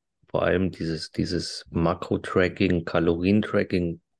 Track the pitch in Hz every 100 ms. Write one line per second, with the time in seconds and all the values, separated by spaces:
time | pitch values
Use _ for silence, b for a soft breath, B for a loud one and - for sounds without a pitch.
0 | _ _ _ - 90 87 92 - 82 78
1 | - - 85 87 - - - - 82 -
2 | - 92 - - 90 - 95 90 82 87
3 | 85 85 90 104 104 101 98 92 85 82
4 | _ _